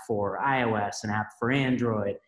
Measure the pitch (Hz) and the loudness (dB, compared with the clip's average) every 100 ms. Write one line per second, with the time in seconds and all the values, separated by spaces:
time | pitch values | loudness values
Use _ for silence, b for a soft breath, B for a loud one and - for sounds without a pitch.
0 | - 104 101 95 135 135 117 107 101 - | -4 -2 -2 0 0 2 2 2 -2 -4
1 | 107 107 104 - 117 139 131 123 120 107 | -2 -2 -2 -2 0 2 2 2 2 0
2 | 101 - | -2 -4